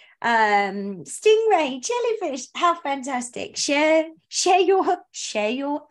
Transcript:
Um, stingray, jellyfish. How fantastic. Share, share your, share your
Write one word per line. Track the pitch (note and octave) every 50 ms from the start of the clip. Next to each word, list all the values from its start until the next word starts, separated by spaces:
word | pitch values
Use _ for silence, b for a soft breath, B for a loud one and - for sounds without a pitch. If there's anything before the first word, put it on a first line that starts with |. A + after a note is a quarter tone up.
| B B B B
Um, | - - A#3 A3+ A3 G#3 G#3 G3+ G3+ G3 F#3+ G3+ G3 G3+ G3 F3+ C#3+
stingray, | - - - - G#4+ A4 A4 A4+ A4 G4+ E4 D#4 C4 C4+ C4 B3
jellyfish. | - A#4+ A#4+ A#4+ A#4+ A4 - F#4 D#4 - - - - _
How | - E4 F4 E4+
fantastic. | E4 - C#4+ C#4 C#4 B3 C#4 C4+ B3 A#3+ B3 - - - - - -
Share, | - - C#4+ C#4+ D4+ D#4 D#4+ D#4+ D#4 D#4+ D#4+ - _ _
share | - - - F4+ F#4+ F#4+
your, | F#4 D#4+ G4 F#4+ E4 D#4 F4+ F4+ - _
share | _ - - - - G#3+ G#3 G#3+
your | A#3+ C4+ C#4 C#4+ D4 D4+ D4 _